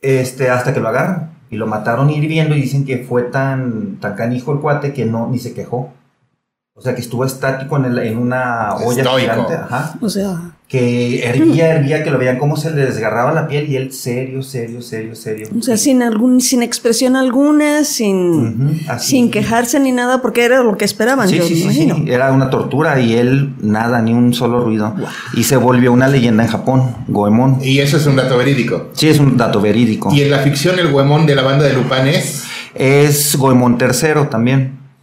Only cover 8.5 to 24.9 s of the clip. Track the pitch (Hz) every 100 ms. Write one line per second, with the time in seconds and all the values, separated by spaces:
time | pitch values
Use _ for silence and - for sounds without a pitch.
8.5 | 117 104 95 113 123 131 131 117 117 -
9.5 | - - 123 151 - 220 196 196 175 170
10.5 | - _ 131 123 120 120 120 120 127 160
11.5 | 151 165 160 139 156 151 135 127 127 147
12.5 | 151 165 151 131 107 110 107 - 160 143
13.5 | 143 147 131 131 - 135 123 131 131 127
14.5 | 123 113 120 117 110 110 113 - 107 107
15.5 | 220 233 220 285 254 240 214 247 254 254
16.5 | 254 240 240 240 226 254 262 262 240 285
17.5 | 302 294 294 294 - 214 190 180 165 113
18.5 | 113 139 160 - 120 - 269 233 208 208
19.5 | 226 240 302 269 254 247 254 254 240 240
20.5 | 262 240 196 202 - 220 269 202 165 170
21.5 | 165 190 233 311 - - 123 135 135 131
22.5 | 131 101 123 160 139 117 113 123 135 139
23.5 | - 104 107 117 123 113 117 120 120 120
24.5 | 120 117 110 107